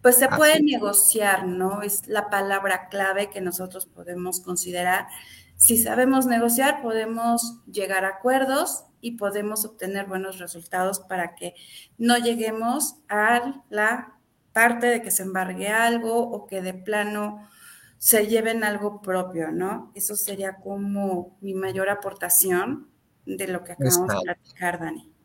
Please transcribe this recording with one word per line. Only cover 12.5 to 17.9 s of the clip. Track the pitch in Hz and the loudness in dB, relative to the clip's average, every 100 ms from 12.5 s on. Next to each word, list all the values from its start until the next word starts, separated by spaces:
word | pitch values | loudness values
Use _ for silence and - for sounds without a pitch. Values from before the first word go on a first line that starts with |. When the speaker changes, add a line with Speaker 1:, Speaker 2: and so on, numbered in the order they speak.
| 220 226 269 302 - _ | -2 -2 -2 -2 -6 _
Speaker 1:
a | 208 214 240 247 269 _ | 2 4 4 0 -8 _
la | 208 214 247 - _ _ _ _ | 0 0 0 -6 _ _ _ _
parte | 220 233 233 240 | 4 4 4 2
de | 240 | 2
que | 220 | 0
se | 185 | -4
embargue | 190 185 185 185 196 | -2 -4 -4 -4 -2
algo | 220 233 233 226 226 | 2 2 2 0 0
o | - 208 - | 0 -6 -8
que | 190 | -8
de | 185 | -6
plano | 185 - 208 208 208 208 - - - - - - | -8 -4 -2 -2 -4 -6 -8 -18 -20 -20 -20 -20